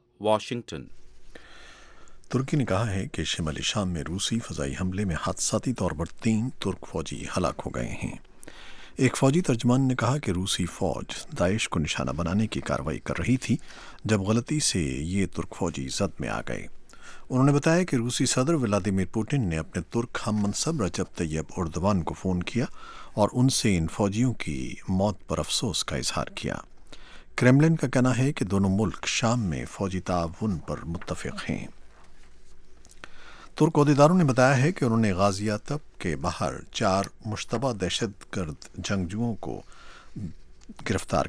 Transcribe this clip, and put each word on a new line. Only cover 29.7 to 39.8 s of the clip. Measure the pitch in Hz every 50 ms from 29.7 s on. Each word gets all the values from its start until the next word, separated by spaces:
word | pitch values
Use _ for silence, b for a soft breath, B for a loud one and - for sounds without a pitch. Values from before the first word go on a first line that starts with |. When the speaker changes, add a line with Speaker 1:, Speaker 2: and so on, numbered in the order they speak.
Speaker 2:
فوجی | - - 101 92 92 92
تعاون | - - 90 87 85 85 87 - 110 107 90 71
پر | - - 73 - -
متفق | 80 82 - - - 87 - - - - - - -
ہیں۔ | - - - - - - - - - - - - - - - - - - - - - - - - - - - - - - B B B B B B B B B B B
ترک | - 156 147 - 147
عہدیداروں | 143 147 139 135 143 156 185 185
نے | 165
بتایا | 135 120 127 127 135 139 123
ہے | 139 165
کہ | 190 - 143
انہوں | 117 113 113
نے | 110 104
غازی | 90 90 98 104 95 98 104 110
انتب | 104 104 - - 143 147 - - - -
کے | - 85 76
باہر | 69 76 87 - - 101 69 64 - - -
چار | - - 117 98 95 98 98 - - - -
مشتبہ | 110 104 - - - 120 110 131 131
دہشت | 117 92 92 87 - - 120 104 - - - - -
گرد | 101 90 76 76 - - - - 95
جنگجوؤں | 92 - 104 98 90 82 107 110 120 120 107
کو | - - - 55 - - B B B